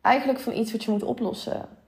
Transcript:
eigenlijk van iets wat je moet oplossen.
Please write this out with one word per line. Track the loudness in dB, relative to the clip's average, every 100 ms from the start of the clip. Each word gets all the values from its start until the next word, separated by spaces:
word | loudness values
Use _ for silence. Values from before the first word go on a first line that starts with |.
eigenlijk | 6 4 4 0
van | 0
iets | -2 -2
wat | -2
je | 0
moet | 0
oplossen. | 0 -2 -2 -4 -6 -6 -8 -18